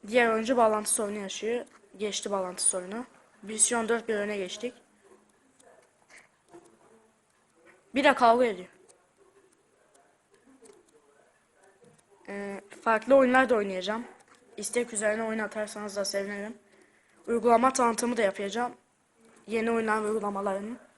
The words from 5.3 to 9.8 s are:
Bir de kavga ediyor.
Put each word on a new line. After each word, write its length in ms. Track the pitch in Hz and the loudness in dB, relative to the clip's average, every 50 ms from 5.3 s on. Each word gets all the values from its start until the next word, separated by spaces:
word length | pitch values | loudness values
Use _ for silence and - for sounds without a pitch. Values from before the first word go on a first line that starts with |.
| _ _ _ _ _ _ - - - _ _ _ _ _ _ _ - - - _ _ _ _ _ - 339 _ - _ _ _ _ 226 220 220 220 _ _ _ _ _ _ _ _ _ _ _ - - _ _ _ - | _ _ _ _ _ _ -20 -20 -20 _ _ _ _ _ _ _ -20 -20 -20 _ _ _ _ _ -20 -20 _ -20 _ _ _ _ -20 -20 _ _ _ _ _ _ _ _ _ _ _ _ _ -20 -20 _ _ _ -2
Bir 100 | 254 269 | 4 4
de 100 | 285 262 | 4 6
kavga 300 | 269 247 233 226 240 254 | 6 6 6 6 6 4
ediyor. 240 | 233 202 180 180 - _ _ _ _ - _ _ _ _ _ _ _ _ _ _ _ _ _ _ _ _ _ | 0 0 -6 -12 -18 _ _ _ _ -20 _ _ _ _ _ _ _ _ _ _ _ _ _ _ _ _ _